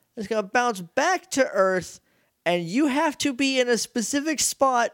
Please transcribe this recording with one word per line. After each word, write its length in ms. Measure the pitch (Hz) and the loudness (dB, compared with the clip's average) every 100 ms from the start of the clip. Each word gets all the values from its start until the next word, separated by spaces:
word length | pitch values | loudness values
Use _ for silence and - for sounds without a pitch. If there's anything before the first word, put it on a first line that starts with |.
| _ - | _ -12
It's 100 | 196 | -6
gonna 160 | 220 | -4
bounce 380 | 196 247 247 196 | 0 0 0 -2
back 500 | 170 - 320 359 - | -6 -2 0 0 -2
to 160 | 285 262 | -2 0
Earth. 540 | 196 190 185 165 - _ _ _ _ 165 | 2 2 2 -4 -14 _ _ _ _ 0
And 200 | 175 170 | 0 0
you 200 | 220 302 | 0 2
have 300 | 269 320 - | 2 0 0
to 120 | 285 | -4
be 260 | 247 269 262 | 0 0 2
in 120 | 247 | 2
a 80 | 233 | 0
specific 640 | - 247 208 285 302 285 | -2 -4 -2 -2 -2 -2
spot." 520 | - - 269 240 233 | -2 0 2 2 -2